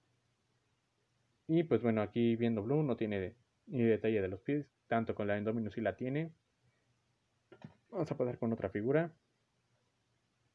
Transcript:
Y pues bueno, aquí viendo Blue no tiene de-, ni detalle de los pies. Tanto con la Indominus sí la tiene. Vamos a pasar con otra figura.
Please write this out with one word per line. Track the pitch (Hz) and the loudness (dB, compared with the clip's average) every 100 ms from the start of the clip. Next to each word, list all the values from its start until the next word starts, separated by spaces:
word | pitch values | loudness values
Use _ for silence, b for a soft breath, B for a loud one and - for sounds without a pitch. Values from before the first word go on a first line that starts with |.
| _ _ _ _ _ _ _ _ _ _ _ _ _ _ - | _ _ _ _ _ _ _ _ _ _ _ _ _ _ 0
Y | 160 | 0
pues | 160 110 | 4 2
bueno, | 120 110 | 4 2
aquí | 101 120 117 113 | 0 2 2 2
viendo | 117 113 | 2 0
Blue | 104 147 | 0 0
no | 151 117 | 0 0
tiene | 110 101 | -2 -2
de-, | 92 - _ _ - | -4 -8 _ _ -8
ni | 151 | 2
detalle | 117 107 110 110 | 4 4 2 0
de | 95 | 0
los | 98 | -4
pies. | - 143 143 _ - | -4 -4 -4 _ -4
Tanto | 117 113 101 | -2 -2 -2
con | 104 | -2
la | 104 | 0
Indominus | 104 117 107 | -2 -2 -4
sí | 107 | -4
la | 107 95 | -4 -2
tiene. | 123 143 160 - _ _ _ _ _ _ _ _ _ _ _ - - - _ | -4 -4 -6 -10 _ _ _ _ _ _ _ _ _ _ _ -20 -20 -20 _
Vamos | 214 156 | -6 -4
a | 135 | -2
pasar | 127 120 | -2 -2
con | 113 | -2
otra | 113 98 | -2 -2
figura. | 104 110 147 165 - _ _ _ _ _ _ _ _ _ _ _ _ _ | -2 0 2 0 -6 _ _ _ _ _ _ _ _ _ _ _ _ _